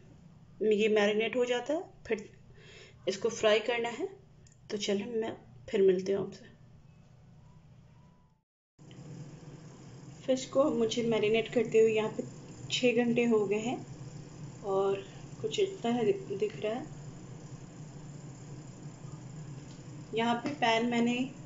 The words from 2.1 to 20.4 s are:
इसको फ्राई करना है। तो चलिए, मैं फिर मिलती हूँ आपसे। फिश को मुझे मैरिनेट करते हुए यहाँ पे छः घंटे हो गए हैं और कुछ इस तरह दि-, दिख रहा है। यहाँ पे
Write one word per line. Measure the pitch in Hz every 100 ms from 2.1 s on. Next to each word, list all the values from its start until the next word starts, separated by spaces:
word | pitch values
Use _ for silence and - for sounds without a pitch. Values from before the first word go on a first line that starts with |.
| 214 - - - - - - - - -
इसको | 190 226
फ्राई | - 214 220
करना | 247 233 226
है। | 233 392 - - - - - -
तो | 208
चलिए, | 208 202 240
मैं | 226 220 - - - -
फिर | 208
मिलती | 190 185 196
हूँ | 196 196
आपसे। | - - - - - - - - - - - - - - - - - - - _ _ _ _ _ _ - - - - - - - - - - - - - - -
फिश | 254 -
को | 269 285
मुझे | 233 226 247
मैरिनेट | 226 214 208 226 220
करते | 240 214 220
हुए | 220
यहाँ | 214 220
पे | - - - - - -
छः | - 247 233 240
घंटे | 240 240
हो | 220 196
गए | 214
हैं | 233 - - - - - - - - -
और | 202 190 196 196 - - - -
कुछ | 220 214
इस | 190 -
तरह | 233 240
दि-, | 208 196 - 190
दिख | 208 -
रहा | 214
है। | 240 302 - - - - - - - - - - - - 147 131 123 143 139 151 - 151 - - - - 151 143 - - - - - -
यहाँ | 220 233
पे | 233